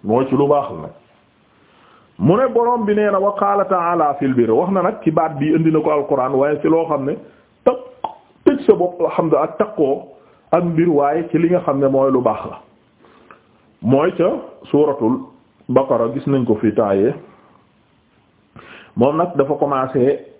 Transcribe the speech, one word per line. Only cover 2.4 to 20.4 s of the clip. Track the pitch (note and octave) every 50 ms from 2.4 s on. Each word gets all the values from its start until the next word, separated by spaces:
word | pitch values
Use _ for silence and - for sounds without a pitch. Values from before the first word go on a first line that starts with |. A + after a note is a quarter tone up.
| C4 C4 A#3
borom | A3+ A#3 A#3+ A#3+ A#3+ A3+
bi | G3+ G#3
nee | G#3 G#3 G#3
na | G3 F#3+
wa | F#3+ G3+ G3+ -
qaala | G3+ G3+ G3+ G3+ G3
ta'aala | - G3 F3+ E3+ E3+ F3 E3+ D#3 D3 C#3 -
fil | D3 C3+ C3
birr, | B2+ A#2 A2
wax | A2 B2 E3+ F3
na | G3 F#3+
nag | F3 F#3 G#3+ - -
ci | E3
baat | D#3 E3 E3 D#3+ D#3 C#3
bi | C#3+ D#3 -
indi | - E3 D#3+
na | D#3+ D#3
ko | D#3 D#3+
Alxuraan, | D3+ D3 C#3 - D#3 C3 B2+ C3 C#3
waaye | C3 C3+ D3 D3+ D3
ci | - E3
loo | D#3 E3 E3 D#3+
xam | D#3 C#3+ C3+
ne | C3+ D#3 - - - - _ _ _ _ _ _
taq, | - B3 - - - - - _ - - - _ _ _ _ _
tëj | - C#4+ C#4 -
sa | - G#3
bopp, | F3 F3 F3+ F3 -
alhamdulillah, | E3+ D#3 - - D#3+ D#3+ D3+ C#3+ D3+ D#3
ak | - -
taqoo | - - - - D#3+ C3 C3+ - - - - - _ _ _ _ _ _
ak | - E3 F3
mbir, | F3 E3 D#3+ E3 E3+
waaye | D#3+ C#3+ C#3+ C#3+ D3 E3 E3 -
ci | - D#3
li | E3+ E3+
nga | F3+ F3 -
xam | - C#3+ C3+
ne | C#3 C3+
mooy | C3+ C3+ C3+ C3+
lu | C3 B2+
baax | B2 A2+ - - - G#2+
la. | - - - _ _ _ _ _ _ _ _ _ _ _ _ _ - _ _ _ _ _ _ _ _ _
Mooy | - G#2 C3 C3+ D3+ F#3 F#3 -
ca | D#3+ F#3 B3 - - - - - - -
suuratul | - C#3+ D3+ D3 C#3 - A2+ A2 B2+ - - - - _ _ _ _ _ _ _
Baqara, | B2 C3 C3+ C3+ C3+ A#2 A#2 A2+ B2
gis | C#3 - -
nañ | C#3 C3+ B2
ko | A#2 A2+ G#2+
fi | - G#2+ G#2
taayee. | - A#2 G2+ G2 G2 G2 A#2+ C#3 - - - - _ _ _ _ _ _ _ _ _ _ _ _ _ _ _ _ _ _ _ _ _ _ _ _ - - - - - - - _ -
Moom | A#2 C3+ D3 D#3+
nag | E3+ F3 F3 C#3+
dafa | C#3+ C#3 D3+
commencé | - D3 C#3+ C#3+ C3 C3 B2+ - C#3+ B2 C3+ D3 - - - - _